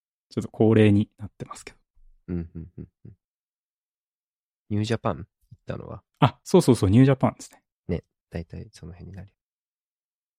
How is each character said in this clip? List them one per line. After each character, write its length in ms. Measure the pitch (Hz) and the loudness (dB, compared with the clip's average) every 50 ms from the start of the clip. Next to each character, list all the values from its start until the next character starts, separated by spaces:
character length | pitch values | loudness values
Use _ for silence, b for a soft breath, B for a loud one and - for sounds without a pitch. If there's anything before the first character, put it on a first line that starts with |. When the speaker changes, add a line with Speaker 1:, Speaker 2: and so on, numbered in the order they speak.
| _ _ _ _ _ _ | _ _ _ _ _ _
Speaker 1:
ち 80 | - 120 | -8 -8
ょ 20 | |
っ 40 | - | -8
と 60 | - | -8
恒 240 | _ - 113 110 110 | _ 2 4 4 6
例 180 | 110 107 107 | 6 6 6
に 180 | 101 101 107 - _ - | 4 2 0 -2 _ -18
な 80 | 104 | -18
っ 40 | - | -18
て 160 | _ - - | _ -16 -18
ま 100 | - - | -16 -16
す 100 | - - | -20 -20
け 80 | - - | -20 -20
ど。 40 | _ _ _ _ _ - - _ _ _ - | _ _ _ _ _ -20 -20 _ _ _ -8
Speaker 2:
う 40 | 90 | -8
ん、 20 | 87 | -6
う 220 | 85 85 - 85 | -8 -8 -12 -16
ん、 120 | 85 87 - - | -16 -16 -16 -18
う 40 | |
ん、 60 | 80 - _ _ _ | -20 -20 _ _ _
う 20 | - | -20
ん。 80 | 98 _ _ _ _ _ _ _ _ _ _ _ _ _ _ _ _ _ _ _ _ _ _ _ _ _ _ _ _ _ _ - | -20 _ _ _ _ _ _ _ _ _ _ _ _ _ _ _ _ _ _ _ _ _ _ _ _ _ _ _ _ _ _ -6
ニ 80 | 107 104 | -4 -4
ュ 40 | |
ー 20 | 107 | -2
ジ 100 | 107 113 | -2 -4
ャ 20 | 107 | -4
パ 140 | - 113 | -4 -6
ン 60 | 85 71 | -6 -6
行 40 | |
っ 40 | 101 _ _ _ _ _ - _ _ | -10 _ _ _ _ _ -20 _ _
た 120 | - - - | -14 -12 -12
の 100 | - - | -12 -16
は？ 160 | - - _ _ _ - | -16 -18 _ _ _ 0
Speaker 1:
あ、 200 | - - - _ _ | 0 0 0 _ _
そ 160 | - - 180 | 2 2 4
う 20 | |
そ 100 | - - | 4 4
う 40 | 120 | 2
そ 120 | - 110 92 | 2 2 2
う、 20 | |
ニ 100 | 101 123 | 4 6
ュ 20 | |
ー 40 | 131 | 6
ジ 60 | 139 | 4
ャ 40 | 135 | 4
パ 120 | - - 110 | 0 0 -4
ン 60 | - | -4
で 80 | - | -4
す 100 | - - | -16 -20
ね。 100 | _ _ _ _ _ _ _ - | _ _ _ _ _ _ _ -8
Speaker 2:
ね、 160 | 87 - - _ _ _ _ _ | -8 -8 -10 _ _ _ _ _
大 160 | - 90 82 | -14 -14 -12
体 240 | _ - 87 87 107 | _ -16 -18 -18 -18
そ 140 | _ - - | _ -20 -20
の 80 | 85 85 | -20 -20
辺 180 | 87 80 85 | -20 -20 -20
に 60 | 92 92 | -18 -20
な 60 | 92 | -20
る。 60 | 98 _ _ _ _ _ _ _ _ _ _ _ _ _ _ _ _ _ _ _ _ _ | -20 _ _ _ _ _ _ _ _ _ _ _ _ _ _ _ _ _ _ _ _ _